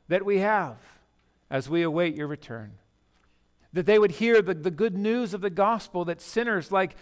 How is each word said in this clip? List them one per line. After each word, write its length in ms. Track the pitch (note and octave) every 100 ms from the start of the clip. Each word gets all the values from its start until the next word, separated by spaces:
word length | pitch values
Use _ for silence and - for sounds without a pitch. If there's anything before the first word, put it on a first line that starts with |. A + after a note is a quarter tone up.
| -
that 180 | F3+ G3
we 140 | G3
have 380 | G3+ G#3 D#3 A2 - - _ _ _ _ -
as 220 | C3+ C3
we 140 | E3+
await 320 | E3 D#3 E3+ D3
your 100 | D3
return, 460 | D3 - A#2 G#2+ G#2 _ _ _ _ _ _ _ _ _
that 140 | F3 F3
they 140 | G#3+
would 100 | G#3
hear 320 | - A3+ A3+
the, 140 | F3+ E3
the 160 | E3+
good 260 | D#3 A3 F#3
news 340 | G#3 A#3+ A3+
of 100 | F#3+
the 80 | G3
gospel 540 | F3 G3+ A3+ - F3+
that 160 | E3+ E3
sinners 520 | - A3 A#3+ G3+ D3+
like, 240 | F#3+ F#3+ -